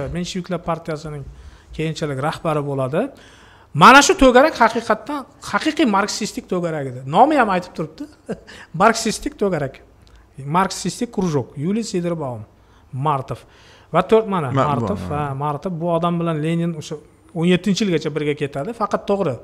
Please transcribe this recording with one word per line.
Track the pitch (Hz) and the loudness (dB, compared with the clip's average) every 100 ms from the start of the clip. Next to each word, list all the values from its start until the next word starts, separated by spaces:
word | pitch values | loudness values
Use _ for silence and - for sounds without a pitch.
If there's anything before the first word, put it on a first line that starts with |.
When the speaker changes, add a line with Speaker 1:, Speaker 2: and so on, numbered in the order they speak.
| 135 | -6
Speaker 1:
Mensheviklar | 160 180 190 175 175 | -6 -6 -8 -6 -6
partiyasining | 175 165 170 156 156 147 131 - - - - | -4 -6 -6 -8 -8 -12 -12 -16 -20 -20 -14
keyinchalik | - 160 156 156 135 | -6 -4 -4 -4 -2
rahbari | 147 - 170 151 | -4 -4 -2 -2
bo'ladi. | 143 139 131 156 269 - - - - - - | -2 -2 -2 -2 -2 -6 -20 -20 -20 -20 -8
Mana | 135 185 262 | 6 10 10
shu | 277 359 | 8 6
to'garak | 262 240 302 - | 8 8 6 4
haqiqatdan | 226 240 220 214 - 294 262 - | 2 2 -2 -2 -2 -10 -10 -16
haqiqiy | - 208 311 311 294 | -6 -2 -2 2 2
marksistik | 196 202 - 214 - - | 2 0 -4 -8 -8 -6
to'garak | 185 175 156 135 | -4 -4 -4 -6
edi. | 127 | -10
Nomi | 131 165 277 311 | -2 4 6 6
ham | 220 | 2
aytib | 185 175 | 0 -4
turibdi. | - 156 - 302 - - | -8 -10 -10 -18 -16 -14
<laughs> | - - - - | -14 -14 -20 -14
Marksistik | 160 208 220 220 - - - | 2 2 2 -2 -4 -8 -4
to'garak. | 202 170 135 - - _ - - - - | -2 -2 -4 -8 -20 _ -20 -20 -20 -16
Marksistik | 135 165 190 - 190 - 240 | -2 0 0 -2 -6 -4 -6
krujok. | - 185 147 117 - | -2 0 -2 -4 -6
Yuli | 151 214 | -4 -4
Sederbaum. | 220 185 170 170 139 117 107 _ _ _ _ | -2 -4 -4 -4 -6 -8 -12 _ _ _ _
Martov. | 127 147 143 127 120 - - - - _ | -4 -2 -2 -4 -10 -12 -20 -20 -20 _
Va | 160 | -2
to'rt | 180 220 220 | 4 2 4
mana | 190 139 | -2 0
Speaker 2:
Ma-, | 139 | 0
Speaker 1:
Martov, | 131 143 113 208 | 2 0 -2 -4
Speaker 2:
bu, | 90 | -4
Speaker 1:
ha, | 143 143 | -4 -4
Speaker 2:
ha. | |
Speaker 1:
Martov. | 135 143 143 196 | -4 -4 -4 -6
Bu | 170 170 | -6 -2
odam | 165 175 170 | 0 0 -2
bilan | 170 160 | -2 -2
Lenin | 151 170 170 | -2 -2 -2
o'sha | 160 - 151 - _ _ | -6 -10 -14 -14 _ _
o'n | 170 170 | -2 2
yettinchi | 180 214 185 | 2 2 0
yilgacha | 208 160 156 | 2 0 -2
birga | 151 147 | -2 -2
ketadi. | 139 139 139 143 | -2 -4 -4 -8
Faqat | 240 208 214 - | -6 -4 -2 0
to'g'ri, | 202 180 120 | 0 0 -4